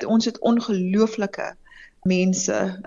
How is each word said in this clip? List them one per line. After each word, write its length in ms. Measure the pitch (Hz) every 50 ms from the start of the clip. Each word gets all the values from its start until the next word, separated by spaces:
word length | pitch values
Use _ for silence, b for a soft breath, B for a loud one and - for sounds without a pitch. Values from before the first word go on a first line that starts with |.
| -
ons 200 | - 226 226 -
het 140 | 233 220 -
ongelooflike 1160 | - 233 233 233 - - 202 185 180 185 190 214 220 220 - - 202 196 - - - - - - b b b b b b b b -
mense 760 | 185 185 180 185 185 185 185 - - - 202 196 190 185 190 -